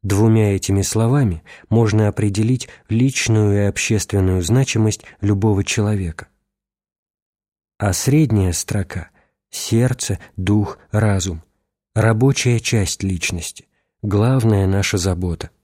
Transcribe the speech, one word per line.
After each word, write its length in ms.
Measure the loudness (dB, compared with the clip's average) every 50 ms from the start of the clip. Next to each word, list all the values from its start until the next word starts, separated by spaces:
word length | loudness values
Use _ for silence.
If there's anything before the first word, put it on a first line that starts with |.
Двумя 540 | -2 0 0 2 4 4 4 4 2 2 0
этими 240 | -2 -2 0 0 0
словами 640 | 0 -2 -2 -2 0 2 2 2 2 0 -2 -6 _ -20 -20 -20 -6 _
можно 400 | 2 2 2 4 2 2 2 2
определить 600 | 0 0 -2 -2 0 0 0 0 -2 -2 -4 -12 -18 -20 _ _
личную 680 | 0 0 0 0 0 -2 -2 0 2 2 4 2 2
и 100 | 2 0
общественную 720 | 0 -2 -4 -2 -2 -2 -2 -2 -2 -2 0 2 2 0 0
значимость 640 | 0 0 2 0 0 0 0 0 0 0 0 -4 -12 -20 -14 _
любого 440 | -2 -2 0 2 2 2 2 0 -2
человека. 640 | -2 -2 -2 -2 -2 -2 -2 -4 -6 -8 -12 -18 _ _ _ _ _ _ _ _ _ _ _ _ _ _ _ _ _ _ _ _ _ _ _ _ _ _ _ _ _ _
А 160 | _ -2 -2
средняя 600 | -2 -2 0 2 2 2 2 2 2 2 2 0 -2
строка — 560 | -4 -6 -4 -4 -4 -4 -4 -8 -12 -12 -12 _ _ _ _ _ _ _ _
сердце, 680 | -14 -12 -6 -2 0 0 2 0 -2 -4 -4 -6 -6 -8 -8 -16 _
дух, 420 | -6 -2 0 0 0 0 -2 -6 _ _ _
разум, 500 | -2 0 0 2 0 0 -2 -6 -8 -10 -14 _ _ _ _ _ _ _ _ _ _
рабочая 640 | 0 2 2 2 2 2 2 2 2 0 0 0 0
часть 440 | 0 0 0 0 0 -2 -4 -6
личности, 680 | -4 -4 -4 -4 -4 -6 -6 -8 -10 -12 -14 -18 _ _ _ _ _ _ _ _
главная 680 | -4 0 2 2 2 4 2 2 2 2 2 4 2
наша 300 | 2 0 0 -2 -2 -2
забота. 540 | -2 -2 -2 -2 -2 -4 -6 -6 -6 -10 -16 _ _